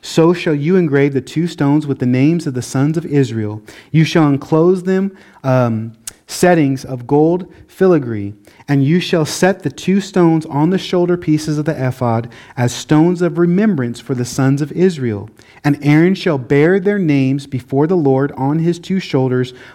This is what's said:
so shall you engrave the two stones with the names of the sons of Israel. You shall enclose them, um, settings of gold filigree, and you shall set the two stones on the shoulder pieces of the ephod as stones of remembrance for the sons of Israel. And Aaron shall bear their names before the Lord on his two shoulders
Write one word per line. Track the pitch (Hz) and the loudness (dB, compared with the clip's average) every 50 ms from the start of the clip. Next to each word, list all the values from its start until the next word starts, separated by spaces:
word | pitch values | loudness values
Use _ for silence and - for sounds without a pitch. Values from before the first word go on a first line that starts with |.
so | - - - 165 160 170 180 | -16 -4 0 2 4 4 2
shall | 175 - 175 151 | 0 -2 -2 -2
you | 143 143 160 190 | -2 0 2 2
engrave | 190 175 147 139 139 139 143 139 | 2 2 2 2 2 2 2 0
the | 131 | -2
two | 127 - - 156 170 | -6 -4 -4 -4 -4
stones | 170 - - 147 139 143 151 151 | -4 -2 -2 0 2 2 0 0
with | 143 139 - | -2 -4 -2
the | 131 | 0
names | 123 127 127 135 151 170 170 165 | 0 2 2 2 2 2 0 -2
of | 151 127 | -4 -6
the | 127 117 | -6 -8
sons | - - 131 139 151 160 | -4 -2 0 0 0 0
of | 170 160 | -2 -4
Israel. | - 143 143 131 110 113 113 107 104 107 107 - - - - - - | -2 0 0 0 0 -2 -6 -6 -6 -8 -10 -14 -18 -20 -20 -16 -2
You | - 160 160 | 2 2 2
shall | - - 175 156 | 2 2 2 2
enclose | 147 139 135 - - 160 156 165 180 190 185 175 | 2 2 -2 -2 -2 0 2 4 2 2 0 0
them, | 185 190 190 190 190 190 - - - _ - - | -2 -2 -2 -2 -4 -6 -10 -20 -20 _ -8 -2
um, | 131 131 127 123 117 113 110 113 113 110 _ - - - _ _ - | 0 2 2 2 0 -2 -4 -6 -10 -14 _ -20 -20 -20 _ _ -14
settings | - - - 180 180 170 147 135 135 131 - | -4 0 2 4 4 4 2 0 0 -4 -6
of | 131 131 120 120 | -10 -12 -10 -4
gold | 117 143 147 156 165 175 180 185 - - - - _ | 0 2 2 4 2 2 -2 -6 -10 -18 -20 -20 _
filigree, | - - 190 185 175 151 131 120 113 104 101 101 101 _ _ - _ _ - | -4 0 2 4 4 2 0 -2 -8 -8 -8 -10 -12 _ _ -20 _ _ -4
and | - 143 139 135 | -2 0 2 2
you | 139 165 180 | 2 2 0
shall | 165 - - 165 151 | 0 0 0 0 0
set | 147 - - 180 185 196 190 - | -2 -2 0 2 0 0 0 -4
the | 143 | -8
two | - - - 180 190 202 | -8 -6 -2 0 0 0
stones | 190 - - 190 175 165 165 160 156 | 0 -2 0 2 4 4 4 2 -2
on | 160 139 143 151 170 | -2 -2 0 0 0
the | 190 180 | 0 -2
shoulder | 185 - - 180 175 175 180 | -4 -2 -2 -2 0 0 -2
pieces | 175 175 156 151 151 151 160 151 | -2 0 -2 -2 -2 -2 -4 -4
of | 147 151 | -4 -4
the | 165 151 - 131 | -4 -4 -4 -4
ephod | 127 127 - 127 120 113 113 117 120 - - - - - | -4 -4 -2 -2 -2 0 -2 -4 -6 -14 -20 -20 -16 -6
as | - 123 120 - | -4 -2 -2 -2
stones | - - - 160 151 160 175 180 170 180 | -6 -2 2 4 4 4 4 2 0 -2
of | 170 151 165 | -2 0 0
remembrance | 175 175 175 190 214 220 190 139 123 120 120 - | 0 2 2 2 2 0 0 0 -2 -4 -6 -10
for | - - 139 | -8 -8 -4
the | 123 123 | -4 -4
sons | - - - 131 135 139 139 | -6 -2 0 2 2 2 0
of | 151 143 - | -2 -6 -2
Israel. | 170 180 190 175 147 131 117 104 101 107 110 _ _ - _ - - - | 0 0 0 0 0 -4 -4 -4 -6 -8 -12 _ _ -20 _ -20 -6 -2
And | 147 143 - 139 | -2 -2 0 2
Aaron | 147 147 156 165 185 190 | 2 4 4 4 4 2
shall | 185 - 180 151 135 | 0 -2 -2 -2 -2
bear | 120 117 143 143 151 170 190 202 | -2 0 2 2 4 4 2 2
their | 180 202 208 202 | 0 -2 -2 0
names | 185 151 143 139 131 131 135 143 139 | 0 0 0 0 0 0 -2 -4 -6
before | - - 123 - - 135 135 151 | -8 -10 -10 -8 -4 -2 0 0
the | 160 190 | 2 0
Lord | 180 147 135 135 131 139 139 - | 0 2 2 2 2 0 -2 -4
on | - 131 139 151 165 | -4 -2 -2 0 0
his | 160 170 175 175 | 0 -2 -2 -4
two | 170 - 190 190 | -6 -4 -4 -4
shoulders | - - - 139 131 131 127 127 127 127 - - - - - | -4 -2 -2 0 0 0 0 -2 -2 -4 -8 -18 -20 -20 -20